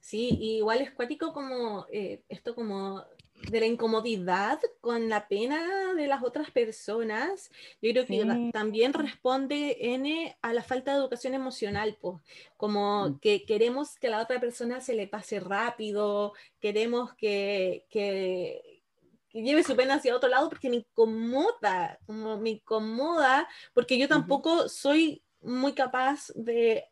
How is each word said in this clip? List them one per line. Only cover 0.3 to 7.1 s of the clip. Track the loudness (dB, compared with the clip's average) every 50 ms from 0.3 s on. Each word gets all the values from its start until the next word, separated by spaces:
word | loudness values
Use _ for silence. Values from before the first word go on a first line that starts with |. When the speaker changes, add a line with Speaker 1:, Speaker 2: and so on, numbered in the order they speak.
| 0 0
Speaker 1:
y | 0 -2 0 0
igual | 2 2 2 2
es | 0 -2
cuático | -4 _ -6 -6 -4 -4 -6 -6 -6
como, | -6 -8 -6 -4 -4 -4 -4 -4 -6 -8 -8 -8
eh, | -6 -6 -6 -8 -10 _ _
esto | -16 -12 _ -10 -8
como | -6 -6 -4 -4 -4 -4 -6 -8 -10 -12 -16 -20 _ -20 _ _ _ -12 -2
de | 0 2
la | 2
incomodidad | 2 0 2 0 2 2 2 0 0 -2 -2 0 0 0 2 2 0 0 0 -2 -4 -4 _
con | -4 -2 -2 0 0 0
la | 0 0 0 0
pena | -2 -2 0 0 0 -2 -2 -2 -2 -2 -2 -2 0
de | 0 0
las | 0 0 0 0
otras | -4 -2 -4 -6 -2
personas. | 0 0 0 0 -2 -10 -8 -4 -4 -2 -2 -2